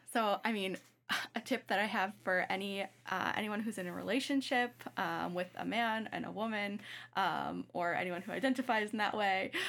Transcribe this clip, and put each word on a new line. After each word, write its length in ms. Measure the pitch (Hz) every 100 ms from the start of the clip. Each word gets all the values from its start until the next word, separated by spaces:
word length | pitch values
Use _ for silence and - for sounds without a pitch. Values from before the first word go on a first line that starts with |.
| -
So, 280 | 240 208 196
I 80 | 220
mean, 240 | 214 190 175 - _ -
<laughs> 260 | - -
a 60 | 226
tip 260 | - 233 -
that 120 | 196
I 60 | 208
have 260 | 214 190 -
for 240 | 196 180 -
any, 340 | 190 196 196 190 - -
uh, 220 | 185 - -
anyone 240 | 208 208
who's 180 | 220 190
in 100 | 180
a 40 |
relationship, 760 | 180 185 262 269 277 - 247 240 - - -
um, 380 | 175 165 170
with 140 | 175 185 -
a 80 |
man 440 | 180 220 233 220 214
and 120 | 170
a 60 | 165
woman, 500 | 180 226 214 202 208 - - - 190
um, 480 | 175 151 - 175 -
or 220 | - 170
anyone 280 | - 180 175
who 80 | 220
identifies 600 | 175 269 262 254 220 208
in 60 | 214
that 180 | 202 214
way, 340 | 202 190 - 349